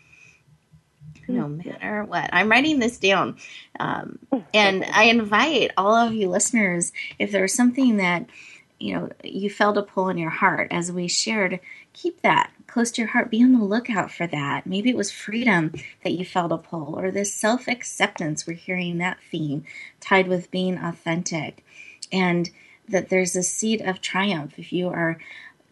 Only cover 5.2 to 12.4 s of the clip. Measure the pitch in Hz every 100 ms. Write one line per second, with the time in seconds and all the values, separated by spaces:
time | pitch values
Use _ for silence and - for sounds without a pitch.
5.2 | 214 208 285 277 165 - 196 226 233 220
6.2 | 190 180 - 233 196 175 170 - - -
7.2 | 202 202 190 - 247 247 254 208 180 170
8.2 | - - - - _ - 202 185 - -
9.2 | - - 196 - 208 208 202 - 190 175
10.2 | 160 160 190 156 - 175 175 180 175 -
11.2 | 220 220 185 185 - - - - 349 -
12.2 | - 156